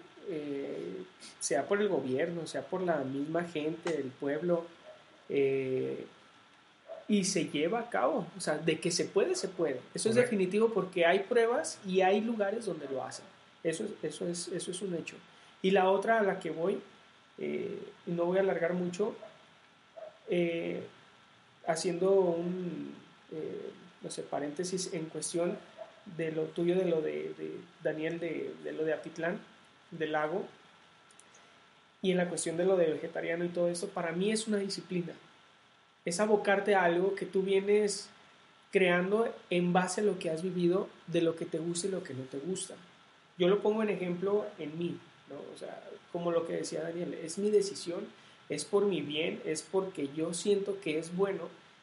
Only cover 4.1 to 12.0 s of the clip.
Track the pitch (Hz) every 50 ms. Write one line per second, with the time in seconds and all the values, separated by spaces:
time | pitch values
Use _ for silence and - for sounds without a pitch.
4.1 | 123 - 143 139 143 156 170 175 175 170 170 - - - - - - - - -
5.1 | - - - - - 143 139 135 135 135 135 131 131 127 131 131 135 - - -
6.1 | - - - - - - - - - - - - _ _ _ - - - - -
7.1 | 214 202 180 - - 175 151 - - 143 151 175 220 240 226 - - - - 139
8.1 | 320 240 170 - - 190 - 175 151 151 160 165 156 160 - 175 170 - 156 -
9.1 | - 196 233 339 381 - - 180 - - 170 147 131 123 - - - - - 220
10.1 | 226 247 240 - 220 196 185 180 196 208 226 226 220 196 180 180 - 185 165 170
11.1 | 180 196 196 - 247 240 226 226 240 294 320 - - - - 190 185 185